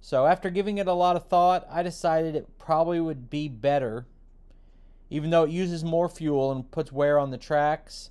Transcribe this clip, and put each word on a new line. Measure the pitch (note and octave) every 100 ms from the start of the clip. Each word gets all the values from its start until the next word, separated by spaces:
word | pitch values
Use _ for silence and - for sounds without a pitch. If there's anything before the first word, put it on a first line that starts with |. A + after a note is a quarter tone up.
So | - C3+ C#3
after | F#3 F#3+
giving | F3+ G3+ G3+
it | F#3+
a |
lot | F3 F3+ F3
of | F3
thought, | F3+ F3 F3+ -
I | E3
decided | F3 E3 E3+ D#3+ D#3+ D3+
it | - -
probably | - D#3 E3 E3+
would | D#3+ C#3+ A#2+
be | D3 D3+
better, | A#2+ C3+ C#3+ B2+ A2+ B2 - - - - - - - - - -
even | D3 D3+
though | E3
it | D#3
uses | E3+ F#3 E3+
more | E3 E3 F3
fuel | - D#3 C#3+ C3+
and | C3+ C3
puts | - D3+
wear | C3+ C#3+ D3
on | C#3
the | B2+
tracks. | - D3+ D3 D#3 - - -